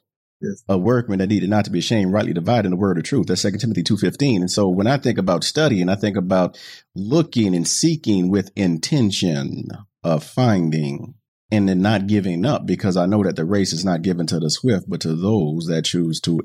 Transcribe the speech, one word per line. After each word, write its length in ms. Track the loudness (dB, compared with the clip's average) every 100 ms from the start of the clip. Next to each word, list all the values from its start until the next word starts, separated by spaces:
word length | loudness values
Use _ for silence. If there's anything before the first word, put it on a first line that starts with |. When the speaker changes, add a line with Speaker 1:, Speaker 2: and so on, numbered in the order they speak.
| _ _ _ _
Speaker 1:
Yes. 220 | -10 -10 -2
Speaker 2:
a 100 | 0
workman 420 | 2 0 0 -2
that 100 | 2
needed 200 | 2 2
not 160 | 0 0
to 60 |
be 80 | -2
ashamed, 320 | 0 0 2
rightly 220 | 0 0
dividing 380 | -2 0 0 0
the 60 | 0
word 200 | 0 0
of 80 | 0
truth. 220 | -2 0
That's 140 | 0
Second 180 | 0 -2
Timothy 240 | -2 -2
two 140 | 0 0
fifteen. 440 | 0 0 2 2
And 100 | 0
so 160 | 0 0
when 200 | 2 2
I 100 | 2
think 200 | 0 0
about 260 | 0 0
study, 380 | -2 0 2 2
and 80 | 0
I 60 | 0
think 220 | 0 -2
about 400 | 0 2 0 -4 -20 -20 _ -10
looking 600 | 0 0 0 2 2 2
and 120 | 0
seeking 640 | 0 0 0 0 2 2
with 220 | 0 -2 -2
intention 1120 | 0 0 0 2 2 2 -2 -2 -4 -8 -10 -14 -20 _
of 200 | -2 -2
finding, 920 | -2 0 2 2 2 0 -2 -6 -12 -18 _ _ _
and 200 | 0 2
then 120 | 2
not 260 | 2 0 2
giving 380 | 0 0 -2 0
up, 200 | -2 -2
because 300 | -2 0 0
I 80 | 2
know 180 | 2
that 140 | 2 -2
the 80 | -2
race 260 | 0 0
is 140 | -2 -2
not 160 | -2
given 260 | 0 -2 -2
to 120 | -2
the 100 | -2
swift, 380 | 0 0 0 -2
but 100 | -6
to 140 | -4 -2
those 520 | 0 0 0 -4 -2
that 180 | -2 -2
choose 340 | -2 -2 -2
to 200 | -2 -2